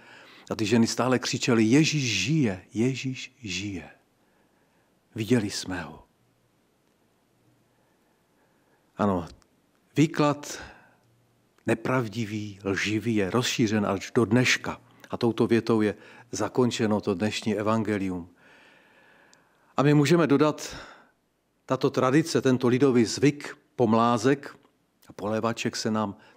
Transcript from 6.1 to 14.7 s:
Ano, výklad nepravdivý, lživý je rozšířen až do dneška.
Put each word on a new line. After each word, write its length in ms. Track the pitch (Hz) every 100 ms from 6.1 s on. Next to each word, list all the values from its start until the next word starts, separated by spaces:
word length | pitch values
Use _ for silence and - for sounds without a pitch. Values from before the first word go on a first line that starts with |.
| _ _ _ _ _ _ _ _ _ _ _ _ _ _ _ _ _ _ _ _ _ _ _ _ _ _ _ _ -
Ano, 300 | 104 92 82 - _ _ _ _ _ -
výklad 640 | 156 - 147 143 - - - - _ _ _ _ _ _ _ _ -
nepravdivý, 960 | 117 - 131 113 113 104 107 104 95
lživý 520 | 98 92 98 107 113 107
je 140 | 95
rozšířen 560 | 120 120 - 110 107 98
až 260 | 95 -
do 140 | 127 107
dneška. 560 | 120 127 - -